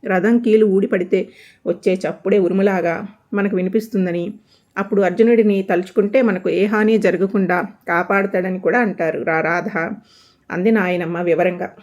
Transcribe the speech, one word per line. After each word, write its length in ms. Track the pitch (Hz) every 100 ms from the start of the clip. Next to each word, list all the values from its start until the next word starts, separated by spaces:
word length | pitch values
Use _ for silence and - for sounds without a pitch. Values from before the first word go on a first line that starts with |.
| -
రథం 340 | 190 190 233
కీలు 260 | 233 214 214
ఊడి 220 | 190 196
పడితే 420 | 196 180 190 - - - _ -
వచ్చే 260 | 175 -
చప్పుడే 460 | 185 - 185 190 202
ఉరుములాగా 680 | 175 190 202 190 170 165 202 - _
మనకు 220 | 202 202 190
వినిపిస్తుందని, 800 | 185 220 220 202 185 170 175 - _ _ _ -
అప్పుడు 240 | 196 202
అర్జునుడిని 640 | 190 180 226 233 214 196
తలుచుకుంటే 580 | 190 175 185 - 202 254
మనకు 280 | 240 185 -
ఏ 160 | 170 202
హాని 320 | 214 214 220
జరగకుండా 640 | 185 175 190 202 190 180 196 - -
కాపాడతాడని 720 | 170 175 196 196 196 185 185
కూడా 200 | 208 240
అంటారు 440 | 226 170 165 156
రా 180 | - 160
రాధ, 540 | 156 175 196 - 165 214 _ _ _ _ _
అంది 200 | - 190
నాయనమ్మ 500 | 226 185 180 165 170
వివరంగా. 480 | 175 160 175 175 180 -